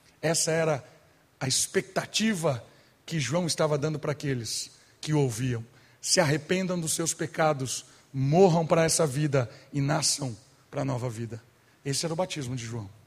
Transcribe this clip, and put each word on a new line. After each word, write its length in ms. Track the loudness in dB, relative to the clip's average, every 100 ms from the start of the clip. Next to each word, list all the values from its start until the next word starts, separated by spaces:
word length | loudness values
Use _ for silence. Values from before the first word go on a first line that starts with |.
| _ _
Essa 300 | -2 0 0
era 340 | 0 0 -2 -6 -20 _ _ _ -8
a 80 | -2
expectativa 1160 | -2 -2 -2 -2 -4 -4 0 0 0 0 -2 -6 -20 _ _ -8
que 140 | -4
João 260 | -2 0 0
estava 320 | 0 2 2
dando 220 | 0 -4
para 140 | -4
aqueles 580 | -4 -4 -4 -4 -8 -10 -16 _ _
que 140 | -2
o 60 | 2
ouviam. 440 | 2 0 -2 -4 -6 -18 -20 _
"Se 180 | 0 4
arrependam 600 | 4 2 0 0 0 -2
dos 140 | -2
seus 200 | -2 -2
pecados, 720 | -2 -4 2 2 2 -2 -6 -10 -20 _
morram 540 | -2 4 8 8 6 4
para 180 | 4
essa 220 | 4 2 0
vida 420 | 0 0 2 0 -6 -8
e 80 | -2
nasçam 560 | 0 0 0 -2 -4 -8 -16 _ _
para 100 | -6
a 40 | -4
nova 220 | -4 -6
vida." 360 | -8 -10 -12 -16 _ _ _ -6
Esse 200 | -4 -2
era 80 |
o 40 | -2
batismo 380 | -4 -4 -6 -6
de 100 | -8
João. 240 | -8 -10 -16